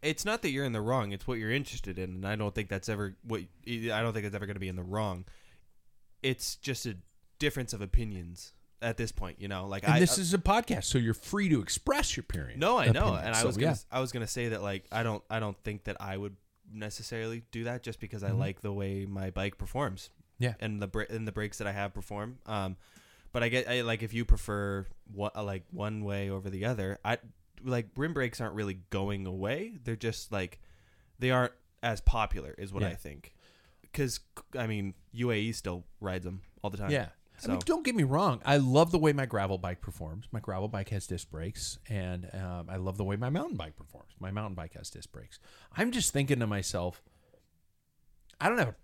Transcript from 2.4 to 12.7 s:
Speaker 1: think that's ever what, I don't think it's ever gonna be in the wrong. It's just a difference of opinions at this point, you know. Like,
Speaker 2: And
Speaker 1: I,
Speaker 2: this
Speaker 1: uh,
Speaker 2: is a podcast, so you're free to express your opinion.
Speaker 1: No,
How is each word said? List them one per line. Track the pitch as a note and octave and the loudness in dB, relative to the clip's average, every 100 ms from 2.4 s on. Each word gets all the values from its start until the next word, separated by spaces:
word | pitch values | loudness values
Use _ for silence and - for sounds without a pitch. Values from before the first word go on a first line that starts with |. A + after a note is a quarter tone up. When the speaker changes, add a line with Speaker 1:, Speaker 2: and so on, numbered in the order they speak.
| G#2 | -2
Speaker 1:
think | G2+ G2+ | -2 -4
that's | G2 G#2 | -4 -2
ever | G#2 G2+ F#2+ | -2 -2 -6
what, | A#2+ A2 E2+ - - | -6 -4 -4 -14 -6
I | A#2+ A2+ G#2+ | -4 0 0
don't | A#2 | 0
think | A2 G#2 | 0 -2
it's | G2+ | -4
ever | G2 | -4
gonna | G2+ | -4
be | F#2+ | -4
in | F2+ | -4
the | |
wrong. | F2+ G2+ G#2+ F#2 F#2 - - - - - - - - - | -4 -2 0 -2 -8 -16 -20 -20 -20 -20 -20 -20 -20 -4
It's | C3 C3 - - | -2 -2 -4 -6
just | - B2+ B2 | -6 -4 -4
a | F#2+ - _ _ _ | -8 -12 _ _ _
difference | D3 C#3 A#2+ | 0 0 -4
of | G#2 | -4
opinions | G2+ - A2+ G2 E2+ F2 - - - - | 4 4 4 -4 -8 -12 -16 -20 -20 -4
at | A#2 A2+ | -2 0
this | A2+ | -2
point, | - F#2+ - | -2 -6 -4
you | G2 | -6
know. | F#2+ G2 | -4 -4
Like, | G2 G#2 | -2 6
Speaker 2:
And | |
Speaker 1:
I, | B2 | 8
Speaker 2:
this | F3 - | 8 6
Speaker 1:
uh, | |
Speaker 2:
is | F3+ F#3+ | 4 4
a | |
podcast, | E3 G#3 A#3 G#3+ | 6 4 4 0
so | - C3+ | 2 2
you're | A2+ A2+ | 4 0
free | - G3+ G3 | 0 2 4
to | D3 | 4
express | F#2+ - - C#4+ - - | 4 -2 2 2 2 0
your | - | -4
opinion. | - D#2 A#2 | -4 -4 0
Speaker 1:
No, | E3 | 4